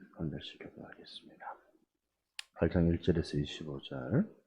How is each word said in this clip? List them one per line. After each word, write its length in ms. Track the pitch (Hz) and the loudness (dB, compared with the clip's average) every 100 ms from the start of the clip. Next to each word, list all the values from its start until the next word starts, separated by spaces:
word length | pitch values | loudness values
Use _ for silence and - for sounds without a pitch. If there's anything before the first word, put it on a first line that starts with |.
| - - | -12 -6
언급시켜보겠습니다. 1300 | 80 73 - - - - - - - - - - - - _ _ _ _ _ _ _ - - | -6 -6 -10 -14 -16 -16 -18 -18 -18 -18 -18 -16 -16 -16 _ _ _ _ _ _ _ -18 -10
팔 160 | - 82 | 0 2
장 180 | 90 85 | 6 6
일 140 | 85 | 4
절에서 340 | - 85 - 73 | 4 2 2 0
이십오 420 | 73 - 78 69 | -2 -6 -8 -10
절. 420 | - 67 64 135 220 - | -8 -8 0 2 2 -4